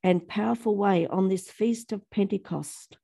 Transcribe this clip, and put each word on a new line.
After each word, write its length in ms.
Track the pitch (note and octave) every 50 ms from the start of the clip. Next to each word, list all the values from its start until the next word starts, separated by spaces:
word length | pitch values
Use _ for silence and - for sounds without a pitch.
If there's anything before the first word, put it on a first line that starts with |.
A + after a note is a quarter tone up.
| -
and 240 | F#3 F3+ F3 E3
powerful 480 | - - G3+ G#3+ A3+ A#3 A#3 - A3+ G#3
way 320 | G3 G3+ G3+ F#3+ F3 E3
on 220 | - - F#3 F#3+ F#3+
this 200 | F#3+ F3+ - -
feast 440 | - - G#3+ A#3 A#3 A3+ - - A3
of 160 | G3+ G#3 _
Pentecost. 880 | - G#3+ G3 G3 G#3 F#3+ - - E3+ D3 D3 - - - - _ - _